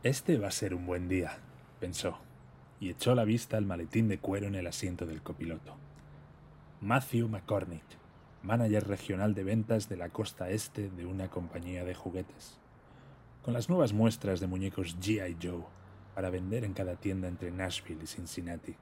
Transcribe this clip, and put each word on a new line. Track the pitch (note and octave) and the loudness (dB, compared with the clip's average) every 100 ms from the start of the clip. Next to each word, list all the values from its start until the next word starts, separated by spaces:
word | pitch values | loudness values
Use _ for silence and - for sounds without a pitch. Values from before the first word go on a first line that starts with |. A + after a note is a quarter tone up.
"Este | A#2+ C3+ - D3+ | 4 2 4 2
va | G2+ | 4
a | |
ser | - G2 | 0 -2
un | F2+ F2+ | -2 -2
buen | F2+ F2+ | -2 2
día", | F#2 E2+ - - - - - | 2 2 -4 -14 -20 -20 -8
pensó, | F2+ F2 F#2 E2+ - - - - - - | -6 -2 -4 -4 -12 -20 -20 -20 -20 -8
y | F#2+ | -6
echó | E2+ - | 0 6
la | B2 | 6
vista | A2 A2+ - G#2+ | 6 4 2 0
al | G2+ | 0
maletín | F2 E2+ A2+ A2+ | -2 0 4 4
de | F#2+ | 2
cuero | - G2 G2+ | 0 0 0
en | |
el | G2 F2 | -2 -4
asiento | - F#2+ F2+ E2+ | -4 -4 -4 -6
del | D#2+ | -6
copiloto. | - E2+ E2 D#2+ - - - - - - - - - - - - | -8 -8 -6 -6 -10 -18 -18 -20 -20 -20 -20 -20 -20 -20 -20 -10
Matthew | G2+ B2+ B2+ A#2+ A#2 | 2 2 4 0 2
McCormick, | G#2+ - G#2 F#2 E2 - - - - - - | -2 0 -2 0 -8 -12 -20 -20 -20 -20 -14
manager | F#2 A#2 A2+ G#2+ G2 | 0 2 4 4 2
regional | G2 - F#2 G#2 | -4 -2 0 2
de | G2 | 2
ventas | F#2+ A2+ A2 A2+ G#2 | 2 2 4 2 0
de | F#2 | -6
la | E2+ | -6
costa | - G#2 - F2+ | -2 -4 -2 -2
este | A2 - - G2+ | -2 -2 -6 -6
de | F#2 F2 | -6 -6
una | F#2+ F#2 | -4 -4
compañía | - E2+ E2+ F2 F2+ | -4 -6 -8 -6 -6
de | F2+ | -6
juguetes, | F2+ - F2+ F2+ - - - - - - - - - - - | -6 -6 -6 -8 -12 -20 -20 -20 -20 -20 -20 -20 -20 -20 -12
con | - | -4
las | A#2+ A2+ | -2 2
nuevas | F3+ C3+ | 6 6
muestras | G#2 A2+ A2 G2+ F#2 | 8 6 6 0 2
de | F#2 | 0
muñecos | F#2 G2 - F2 E2+ | 0 -2 -2 -4 -2
G | F#2 G#2+ F#2 | 0 2 0
I | E2+ | -4
Joe | F2 F2 D#2+ - - - - | -4 -4 -8 -16 -20 -20 -14
para | - F#2 | -4 -2
vender | F#2 F#2+ A2+ | -2 -2 -2
en | G#2+ | -2
cada | F#2+ F#2+ F2+ | -2 -2 -2
tienda | G#2 F#2+ F#2 | -2 0 -2
entre | F2+ F2 | -4 -6
Nashville | F#2 F#2+ F2 - D#2 | -4 -4 -4 -8 -10
y | D#2+ | -10
Cincinnati. | - F2 - F2 E2+ - D#2+ | -10 -8 -8 -6 -8 -10 -14